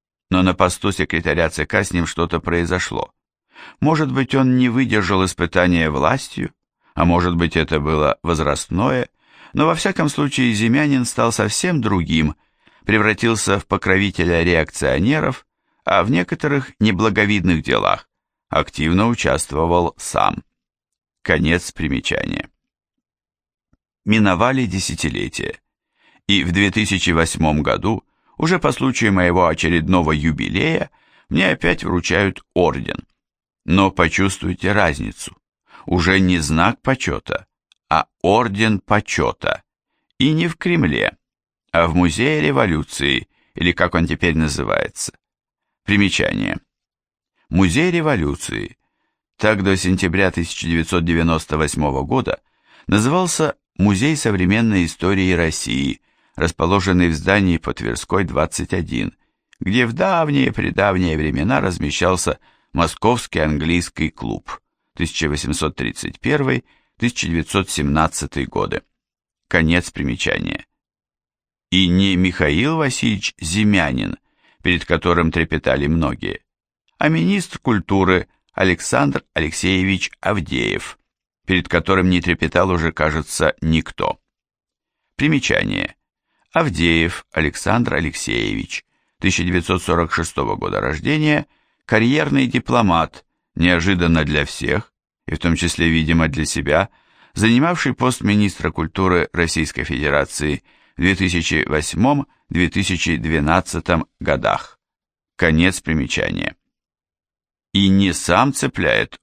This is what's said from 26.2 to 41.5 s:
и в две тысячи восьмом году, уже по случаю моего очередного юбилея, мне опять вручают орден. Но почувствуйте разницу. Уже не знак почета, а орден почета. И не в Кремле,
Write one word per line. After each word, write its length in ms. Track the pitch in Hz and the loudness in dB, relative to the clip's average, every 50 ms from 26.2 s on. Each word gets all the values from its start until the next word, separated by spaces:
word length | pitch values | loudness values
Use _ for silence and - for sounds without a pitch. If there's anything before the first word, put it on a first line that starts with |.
| _ | _
и 180 | - 101 98 69 | 0 2 2 2
в 80 | 90 85 | 2 2
две 180 | 98 101 98 | 2 2 2
тысячи 400 | 92 113 107 92 98 90 - 95 | 2 0 -2 0 0 -2 0 2
восьмом 520 | 82 80 82 78 - - 80 78 76 76 71 | 2 2 2 0 0 0 0 0 2 0 0
году, 420 | 65 55 50 - 101 113 - - _ _ _ _ _ _ - | 0 -2 -2 -2 -2 -4 -4 -6 _ _ _ _ _ _ -4
уже 200 | - 160 190 - | -2 0 0 2
по 140 | - 147 127 | 2 0 0
случаю 400 | - 131 135 120 - 113 107 98 | 0 -2 -2 -2 0 2 2 4
моего 360 | 95 90 87 87 92 90 82 | 4 4 4 4 4 2 2
очередного 640 | 78 - - 82 87 82 80 80 92 90 82 76 80 | 2 0 0 0 2 2 2 2 2 2 2 2 0
юбилея, 800 | 76 73 80 73 - - - - 92 - 160 160 - - - _ _ _ _ _ _ _ - | 0 0 0 -2 -2 -4 -4 -2 -2 -2 0 -2 -2 -4 -6 _ _ _ _ _ _ _ -4
мне 220 | - - - - | -2 0 0 0
опять 340 | - - - 85 90 - - | 0 0 0 -2 0 0 0
вручают 580 | - - 87 82 - 90 92 101 95 92 - - _ - | 0 0 0 -2 0 0 2 2 0 -2 -4 -10 _ 0
орден. 500 | 87 87 78 - 67 - - - - - _ _ _ _ _ _ _ _ _ _ _ _ | 2 2 2 2 -2 -4 -8 -8 -10 -10 _ _ _ _ _ _ _ _ _ _ _ _
Но 240 | - 85 98 95 92 | 0 2 2 2 2
почувствуйте 840 | - - 87 82 - - 95 98 - - - 92 90 - - 95 104 | 2 2 0 2 2 2 0 0 -2 -4 -6 -6 -6 -4 -2 0 2
разницу. 640 | 104 95 82 71 71 - 50 - - - - - _ _ _ _ _ _ _ - - - | 2 2 2 0 -2 -6 -8 -10 -12 -14 -16 -18 _ _ _ _ _ _ _ -20 -14 -6
Уже 360 | - 85 90 80 90 95 95 | -2 0 0 2 4 4 4
не 180 | 95 90 90 85 | 4 4 2 2
знак 420 | 76 71 78 80 87 101 117 - | 0 0 2 2 2 2 0 -2
почета, 640 | - 131 135 - - - 69 - - - - - - _ _ _ _ _ _ _ _ - | -2 -2 -2 -2 -2 -4 -6 -6 -6 -6 -8 -8 -8 _ _ _ _ _ _ _ _ -2
а 160 | 78 80 - - _ _ - | 0 0 0 -2 _ _ 0
орден 580 | 87 101 117 123 113 98 101 113 110 107 92 | 2 4 4 2 0 0 0 2 2 2 0
почета. 800 | - - 107 104 - - - - 71 58 - - - - - - _ _ _ _ _ _ _ _ _ _ _ | 0 0 0 0 0 -2 -2 -2 0 -2 -2 -4 -2 -4 -4 -4 _ _ _ _ _ _ _ _ _ _ _
И 160 | - 131 147 156 | 0 0 2 2
не 160 | 160 170 170 | 2 0 -2
в 80 | 160 | -4
Кремле, 640 | - - 180 175 160 107 82 67 55 50 50 - - _ _ _ _ _ _ | -4 -2 -2 0 2 0 0 0 0 -2 -2 -4 -6 _ _ _ _ _ _